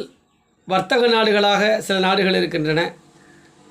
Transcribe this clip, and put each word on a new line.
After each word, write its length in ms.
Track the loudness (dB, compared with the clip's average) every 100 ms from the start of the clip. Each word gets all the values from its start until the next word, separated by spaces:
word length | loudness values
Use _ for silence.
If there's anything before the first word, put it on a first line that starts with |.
| -4 _ _ _ _ _ -4
வர்த்தக 340 | -2 0 0 2
நாடுகளாக 560 | 2 2 2 2 2 0 0
சில 160 | -2 -2
நாடுகள் 400 | 0 0 0 0
இருக்கின்றன, 420 | -2 -4 -2 -2 -2 -6 -20 -20 -20 -20 -20 _ -20